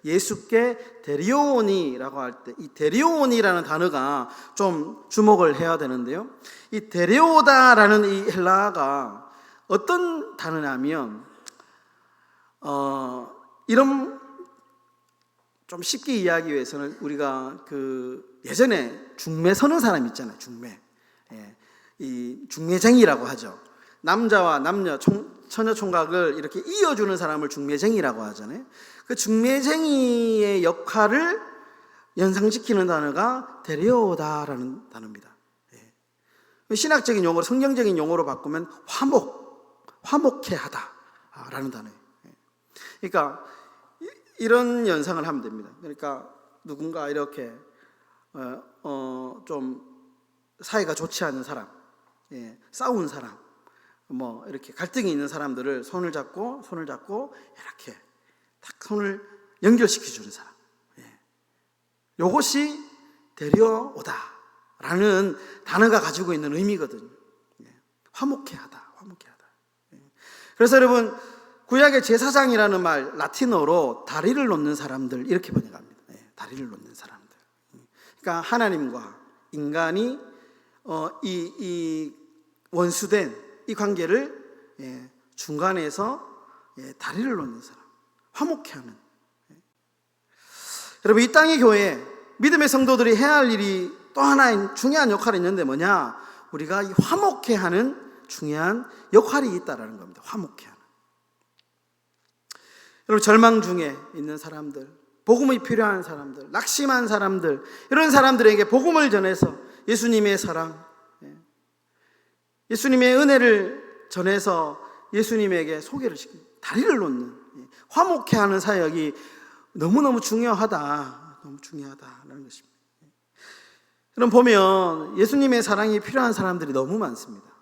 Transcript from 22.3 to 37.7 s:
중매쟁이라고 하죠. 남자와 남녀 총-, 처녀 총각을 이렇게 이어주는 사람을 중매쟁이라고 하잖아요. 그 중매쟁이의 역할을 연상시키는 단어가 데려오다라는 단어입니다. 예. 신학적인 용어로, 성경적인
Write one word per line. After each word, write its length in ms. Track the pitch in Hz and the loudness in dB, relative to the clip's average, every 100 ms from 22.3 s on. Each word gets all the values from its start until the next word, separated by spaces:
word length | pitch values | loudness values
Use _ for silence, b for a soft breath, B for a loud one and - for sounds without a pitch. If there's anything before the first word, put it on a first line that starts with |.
| 127 285 | -12 -16
중매쟁이라고 760 | - 160 180 214 247 196 131 123 | -10 -2 4 6 8 6 4 -4
하죠. 320 | 127 113 90 _ b b b | -10 -14 -18 _ b b b
남자와 580 | 160 196 226 202 175 147 | -2 0 4 4 4 2
남녀 380 | 147 196 185 139 | 0 -2 -4 0
총-, 360 | - 196 - - - | 0 0 -8 -20 -12
처녀 260 | - 220 | -4 -2
총각을 600 | 220 202 175 160 180 165 151 | -2 -2 -2 0 0 -2 -2
이렇게 240 | 151 185 | -8 -10
이어주는 560 | - 403 359 226 202 180 | -8 0 0 2 -2 -2
사람을 320 | 165 151 147 | -4 -4 -6
중매쟁이라고 720 | 147 143 143 202 220 147 113 | -8 -6 -2 0 0 -2 -4
하잖아요. 420 | 107 104 107 175 262 B B B _ | -10 -12 -14 -16 -18 B B B _
그 100 | 240 | -6
중매쟁이의 1500 | 208 220 240 277 269 311 320 277 254 233 226 220 208 196 | -2 0 2 0 0 0 0 2 2 0 0 0 0 2
역할을 800 | 170 170 - 220 208 262 339 440 - - B B B B B - | 0 -2 -4 0 2 2 0 -4 -10 -20 B B B B B 0
연상시키는 680 | 190 190 214 226 226 208 185 | 0 2 0 0 -2 0 2
단어가 760 | 160 147 143 226 254 - - | 0 -2 -2 -2 -4 -10 -18
데려오다라는 1300 | - 151 202 247 208 165 151 151 147 127 127 131 - | -10 -2 2 2 2 -2 -4 -6 -6 -8 -10 -12 -18
단어입니다. 440 | 113 110 104 - _ _ _ _ | -20 -18 -20 -20 _ _ _ _
예. 1040 | 120 113 _ _ _ _ _ _ _ _ 214 | _ _ _ _ _ _ _ _ _ _ -2
신학적인 480 | 311 302 - 214 | 2 2 2 2
용어로, 180 | 170 165 | 2 0
성경적인 560 | 170 254 277 | 0 0 0